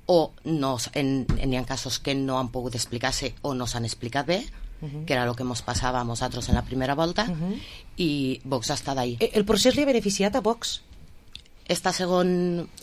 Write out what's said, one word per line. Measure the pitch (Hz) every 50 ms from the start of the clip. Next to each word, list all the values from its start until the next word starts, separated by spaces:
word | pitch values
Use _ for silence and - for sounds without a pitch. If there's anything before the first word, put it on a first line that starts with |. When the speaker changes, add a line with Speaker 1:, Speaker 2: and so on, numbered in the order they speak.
| -
Speaker 1:
o | - 180 170 151 - - - -
no, | 147 165 151 135 135 131 117 - - -
en, | 151 139 135 135 135 123 - -
en, | 113 131 135 123
hi |
ha | 127 127
casos | 123 135 123 - 131 - -
que | - 143 135
no | 139 135 135 131 131
han | 131 117
pogut | - 131 120 127 117
explicar-se | 117 - - 120 120 131 131 127 - 143 123 - - -
o | 143 135
no | 127 123
s'han | 117 - 120 117
explicat | 113 - - - 120 120 139 143
bé, | 151 175 202 269 - - - - - - -
Speaker 2:
Mhm. | 160 151 139 151 156
Speaker 1:
que | 165 143
era | 127 123
lo | 120 123
que | 120 127
mos | 127 123 - -
passava | - 123 - 127 123 127 127
a | 120
nosaltres | 117 117 - 127 123 120 120 117 -
en | -
la | 123 117
primera | - 127 131 131 131 139
volta, | 147 165 170 175 - 214
Speaker 2:
Mhm. | 214 175 151 165 185 208 285 - - - - - - -
Speaker 1:
i | - 180 156 147 143 135 131 127 - -
Vox | 135 135 123 117 -
ha | 147
estat | 131 - 143 135 135
ahí. | 123 123 120 120
Speaker 2:
Eh, | 220 233 -
el | 214 202
procés | 202 214 196 - 254 254
li | 269 294
ha |
beneficiat | 277 262 226 - 202 196 - 196 208 202
a | 214
Vox? | 190 214 233 - - - - - - - - - - - - - - - - - - - - - -
Speaker 1:
Esta | - 180 175 - 185 180
segon... | - 185 175 180 180 185 180 180 175 180 180 175 170 165 - - -